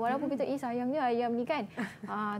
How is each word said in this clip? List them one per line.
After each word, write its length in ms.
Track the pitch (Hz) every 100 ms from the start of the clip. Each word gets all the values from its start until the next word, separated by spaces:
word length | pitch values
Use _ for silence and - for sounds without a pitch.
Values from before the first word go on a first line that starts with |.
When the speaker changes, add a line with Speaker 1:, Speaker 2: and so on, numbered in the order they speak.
Speaker 1:
Walaupun 260 | 233 269 294
Speaker 2:
Mhm. 80 | 269
Speaker 1:
kita, 80 | -
"Eh, 140 | 180
sayangnya 420 | 247 240 247 302
ayam 280 | 247 233 240
ni," 140 | 233 247
kan? 260 | 294 208 -
Speaker 2:
<laughs> 260 | 196 - 202
Speaker 1:
Ah, 300 | 202 214